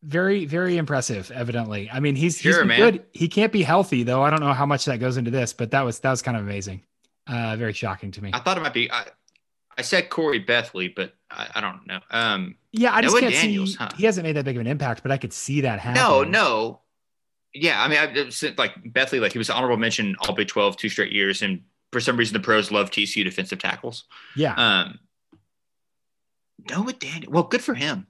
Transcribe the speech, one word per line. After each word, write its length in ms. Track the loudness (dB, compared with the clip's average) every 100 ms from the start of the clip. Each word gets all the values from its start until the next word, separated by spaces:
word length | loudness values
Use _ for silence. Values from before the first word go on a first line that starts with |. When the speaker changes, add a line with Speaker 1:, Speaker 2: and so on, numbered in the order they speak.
Speaker 1:
Very, 440 | -4 0 2 0 0
very 300 | -2 0 0
impressive, 520 | 0 -2 -2 -6 -8
evidently. 600 | -8 -4 -4 -4 -6 -6
I 80 | -2
mean, 160 | 0 2
he's, 220 | 0 0
he's 160 | 2
Speaker 2:
Sure, 80 | 4
Speaker 1:
been 60 | 6
Speaker 2:
man. 100 | 6
Speaker 1:
good. 260 | 6 4 -6
He 160 | -4 0
can't 240 | 2 2
be 100 | 2
healthy, 400 | 4 4 4 0
though. 200 | 2 2
I 80 | 4
don't 100 | 4
know 120 | 2
how 140 | 2 2
much 180 | 0 0
that 120 | 0
goes 180 | 0 0
into 140 | 0
this, 220 | 0 -2
but 180 | -2 0
that 100 | 0
was, 160 | 0 0
that 100 | 0
was 120 | 0
kind 140 | 0 -4
of 60 |
amazing. 380 | -2 -6 -6 -10 _ _ _ _ -10
Uh, 280 | -6 -4 -4
very 160 | -4
shocking 380 | -4 -6 -6 -10
to 100 | -10
me. 80 | -6
Speaker 2:
I 60 | -4
thought 160 | 0 0
it 60 |
might 100 | -2
be, 160 | -2 -2
I, 160 | -4 -6 _ _ _ _ _ _ -10
I 60 |
said 260 | 0 0 0
Corey 300 | -2 0 0
Bethley, 460 | 2 0 0 -4 -6
but 180 | -4 -8 _ _
I, 180 | -12 -8 -4
I 40 |
don't 260 | -6 -8 -12
know. 140 | -12 _
Um, 440 | -2 0 0 -4 -10 _
Speaker 1:
Yeah, 220 | 0 2
I 80 | 4
just 120 | 4
Speaker 2:
Noah 60 | 4
Speaker 1:
can't 140 | 4
Speaker 2:
Daniels, 360 | 2 2 2 -2
Speaker 1:
see, 40 | -4
Speaker 2:
huh? 100 | -8 0
Speaker 1:
he 100 | 2
hasn't 180 | 2
made 120 | -2 -2
that 80 |
big 120 | -2 -2
of 40 |
an 60 | -2
impact, 340 | -2 -2 -4
but 100 | -2
I 60 | -2
could 140 | -2
see 280 | -10 -4 0
that 140 | 0 -2
Speaker 2:
No, 160 | -2
Speaker 1:
happening. 380 | 2 4 4 4
Speaker 2:
no. 480 | 2 2 2 -2 -6 _ _ _ _ _ _ _
Yeah, 300 | -2 0 2
I 60 | 2
mean, 100 | 4
I, 60 |
it's 380 | 2 0 -4 -4 -6 -2
like 160 | -2 -2
Bethley, 360 | -4 -2 0 2
like, 120 | 0
he 60 | 0
was 120 | -2
honorable 260 | 0 2 2
mention 400 | 2 0 -2 -2 -4
all 80 |
Big 140 | -2 -2
Twelve 280 | 2 2 2
two 120 | -6
straight 240 | -2 -2
years, 300 | 2 0 0
and 200 | -2 -4 -8 _ _
for 80 | -4
some 160 | 0 2
reason 180 | 2
the 60 | 0
pros 300 | 2 2 4
love 200 | 0 0
T 160 | -2 -2
C 140 | -2
U 40 |
defensive 340 | -2 -4 -8 -6
tackles. 440 | -4 -6 -8 -12 -18 -20 -14 -4
Speaker 1:
Yeah. 180 | -2
Speaker 2:
Um, 440 | 2 2 2 0 -6 _ _ _ _ _ _ _ _ _ _ _ _ _ _ _ _ -10
Noah 220 | -4 -4
Daniels. 400 | -6 -10 -10 -2
Well, 120 | 0
good 180 | 0 -2
for 120 | -2
him. 320 | -4 -2 -4 -8